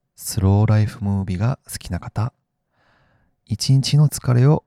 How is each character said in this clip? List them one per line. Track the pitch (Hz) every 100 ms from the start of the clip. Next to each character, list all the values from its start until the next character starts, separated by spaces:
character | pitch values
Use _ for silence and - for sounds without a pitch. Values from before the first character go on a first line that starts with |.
| _
ス | _ - -
ロ | 95 101
ー | 107
ラ | 107
イ | 104
フ | -
ム | 101 98
ー |
ビ | 95 90
ー |
が | 113 139 _
好 | -
き | -
な | 87
方、 | - - 120 _ _ _ _ _ _ _ _ _ _ _ _
一 | 107 -
日 | 135 - 147
の | 151
疲 | - -
れ | 120 135
を | 156